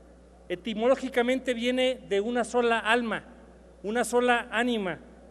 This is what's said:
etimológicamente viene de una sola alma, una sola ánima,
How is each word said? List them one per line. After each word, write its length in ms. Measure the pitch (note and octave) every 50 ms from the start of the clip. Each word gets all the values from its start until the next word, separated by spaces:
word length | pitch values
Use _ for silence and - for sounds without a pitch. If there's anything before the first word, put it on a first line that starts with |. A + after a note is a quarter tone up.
| - - - - - - - - - -
etimológicamente 1040 | F3+ F3+ - A3+ G#3+ G#3 A3+ B3+ C4+ C4+ C4 B3+ - B3 A#3 B3 C4 C4 C4 C4 B3
viene 460 | A3+ A#3 B3 B3+ B3+ B3+ B3+ B3+ A3 F3+ D#3+
de 100 | G3 G3
una 240 | G#3 A#3+ A#3+ B3 A3
sola 360 | - - B3 B3 A#3 A3+ A3
alma, 440 | G3 G#3+ A#3 B3 A#3 A3 G3 D#3 - - - - - - - - - - - -
una 220 | - G3 A3 B3 A3+
sola 460 | A#3 A#3+ A#3+ B3 B3 A#3+ A#3 G3+ -
ánima, 480 | G3 A3 A#3+ B3 A#3+ A3 G3 F3+ D#3 - - - - - - -